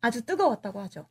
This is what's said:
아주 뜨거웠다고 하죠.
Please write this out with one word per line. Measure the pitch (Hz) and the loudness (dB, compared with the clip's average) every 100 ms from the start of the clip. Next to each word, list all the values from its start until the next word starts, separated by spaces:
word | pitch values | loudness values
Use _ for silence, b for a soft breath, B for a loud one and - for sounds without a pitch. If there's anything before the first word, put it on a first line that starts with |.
아주 | 233 240 | 0 -2
뜨거웠다고 | 226 359 381 220 202 196 | -4 4 4 4 -4 -8
하죠. | 196 - - | -10 -12 -18